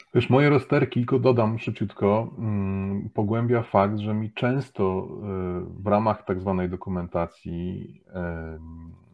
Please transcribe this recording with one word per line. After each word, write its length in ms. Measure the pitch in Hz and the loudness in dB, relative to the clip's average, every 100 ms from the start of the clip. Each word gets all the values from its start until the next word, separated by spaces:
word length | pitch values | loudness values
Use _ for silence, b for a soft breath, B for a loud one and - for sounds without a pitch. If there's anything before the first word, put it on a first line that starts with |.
| B | B
Wiesz, 160 | - 117 | 0 4
moje 200 | 127 147 | 6 6
rozterki, 500 | 143 - 143 127 123 | 4 4 2 2 0
tylko 180 | 120 131 | 0 2
dodam 400 | 127 120 110 113 | 4 4 2 0
szybciutko, 760 | - 104 101 - 101 107 170 - | -6 -4 -6 0 2 2 0 -6
mm, 720 | 110 101 98 95 98 98 110 | -4 -2 -2 -2 -2 -4 -4
pogłębia 520 | - 104 113 117 120 | -2 0 0 2 0
fakt, 360 | 113 101 101 107 | 2 4 4 2
że 160 | 104 | -2
mi 180 | 107 110 | -2 -4
często, 760 | - 123 135 127 - 95 92 92 - 101 95 92 90 87 85 | -2 0 0 -4 -2 0 0 -4 -8 -6 -4 -4 -4 -6 -6
y, 40 | |
w 40 | 98 | 2
ramach 380 | 104 110 101 | 2 2 0
tak 160 | - 92 | -2 -2
zwanej 280 | 95 92 90 | 0 0 -2
dokumentacji, 1300 | 87 - 90 87 87 85 _ - 85 90 95 - - _ | -4 -4 -4 -2 -2 -4 _ -10 -6 -6 -6 -10 -18 _
em, 880 | 92 87 82 80 80 82 82 82 87 _ | -8 -6 -6 -10 -12 -14 -16 -18 -20 _